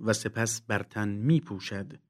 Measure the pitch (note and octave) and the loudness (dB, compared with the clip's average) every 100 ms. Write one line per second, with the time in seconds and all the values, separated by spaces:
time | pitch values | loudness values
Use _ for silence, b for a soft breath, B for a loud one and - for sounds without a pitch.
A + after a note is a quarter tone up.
0 | A2 G#2 G#2+ A2+ A2+ - - G#2 - A2 | 2 2 0 0 0 -2 -2 -2 -2 -2
1 | G#2 G2+ B2 D#3 - G2 - G2 F#2+ - | -2 0 4 4 2 -6 -6 -8 -8 -14